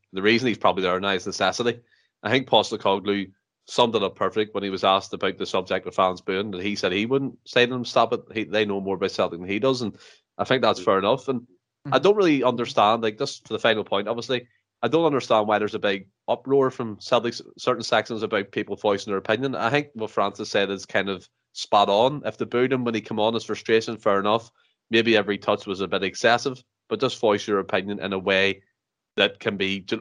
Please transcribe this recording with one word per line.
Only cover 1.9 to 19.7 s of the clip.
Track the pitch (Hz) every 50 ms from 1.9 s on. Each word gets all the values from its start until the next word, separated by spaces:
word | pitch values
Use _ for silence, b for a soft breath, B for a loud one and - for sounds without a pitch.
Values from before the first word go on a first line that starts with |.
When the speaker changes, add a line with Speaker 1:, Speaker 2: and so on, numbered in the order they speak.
| _ _ _ _ _ _ -
Speaker 1:
I | 104
think | 113 135 131 135
Postecoglou | - 113 101 - 117 104 - 101 98 98 92 101 101 101 95 92 _ _ _ _ _ _ _ -
summed | - - 123 117 110
it | 110 98
up | 95 92
perfect | - 101 95 92 110 107 104 -
when | 101 98
he | 101
was | 95 92 -
asked | 98 95 98 95 - -
about | 92 - 95 92 -
the | 95
subject | - - 95 90 90 95 92 - 90
of | -
fans | - 98 92 92 90
booing, | - - 95 95 104 110
that | 98 90 90
he | 104 104
said | 101 - 98
he | 90 98 107
wouldn't | 113 131 139 139 131 - - _
say | - - 127 123
to | 120
them, | 127 123 120
"Stop | - - 131 117 113 123
it." | 107 - _ -
He, | 110 107
they | - 95 107 110
know | 104 98 98
more | 98 98 98
about | 90 98 95
Celtic | - - 101 87 82 85
than | 90 90
he | 98 104
does, | 110 135 131 123
and | 123 101 92 b b b b b b b _ -
I | 101
think | - 135 131
that's | 117 110 104 -
fair | 92 113 101 95
enough. | 95 101 123 131 - -
And | 131 120 120 _ _ _ _ _ _ _ _
I | 147 131 131
Speaker 2:
Mm-hmm. | 135
Speaker 1:
don't | 185 208 214
really | 196 175 151 135 117
understand, | 127 120 117 120 113 - - 104 104 113 117 113
like, | 110 104 104
just | 139 131 - - _ -
for | 110
the | 104
final | - 117 110 107 98
point, | - - 98 104 104
obviously, | - 120 117 - 131 120 - _ _ _ _ _ _ _
I | - 117
don't | 127 160 170
understand | 160 143 127 113 - 120 110 107 104
why | 107 101
there's | 107 104 -
a | 104
big | 87 104 98 98 95 _ _ _ _ -
uproar | 113 120 - 131 135 139 135 131
from | 127 - 127 113 104 98
Celtic | - - - 120 107 120 113
s-, | - - - - -
certain | - - 127 113 113
sections | - - 110 107 - 117 107 110
about | 104 110 104 101 101
people | - 120 107 - 101
voicing | - - 107 98 98 - -
their | 101 95
opinion. | 95 - 110 110 131 139 131
I | 80 107
think | 113